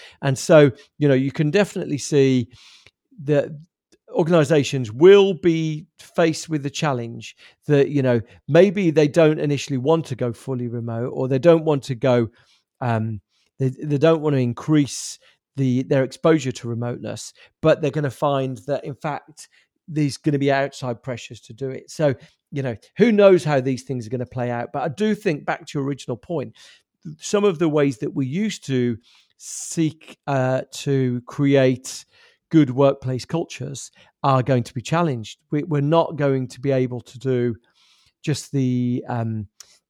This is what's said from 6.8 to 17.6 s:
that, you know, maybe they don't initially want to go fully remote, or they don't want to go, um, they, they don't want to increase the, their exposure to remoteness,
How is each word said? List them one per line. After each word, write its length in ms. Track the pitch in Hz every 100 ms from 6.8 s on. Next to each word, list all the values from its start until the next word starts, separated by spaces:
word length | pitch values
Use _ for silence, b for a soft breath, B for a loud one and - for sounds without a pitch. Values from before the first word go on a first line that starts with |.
| 156 123 117 117 - - b b -
that, 220 | 143 139
you 120 | 143
know, 200 | 131 120 - b -
maybe 440 | 160 196 180 175
they 180 | 156 147
don't 320 | 165 156 151
initially 380 | 147 143 - 131
want 280 | 135 165 -
to 80 |
go 180 | 113 123
fully 360 | 110 - 127 120
remote, 400 | 117 117 113 131
or 180 | - 131
they 120 | 135
don't 260 | 170 170
want 180 | 156 143
to 140 | - 120
go, 320 | 135 123 113 b b b _ -
um, 400 | 123 113 110 107 _ _ _ -
they, 120 | 131
they 280 | - 151 143
don't 220 | 160 165
want 140 | 151
to 60 | 135
increase 800 | 123 117 - 156 135 - - - b b _ 139
the, 260 | 131 123
their 200 | 135 139
exposure 480 | 127 - 170 160 131
to 160 | - 117
remoteness, 640 | 117 120 - 113 110 - _ b -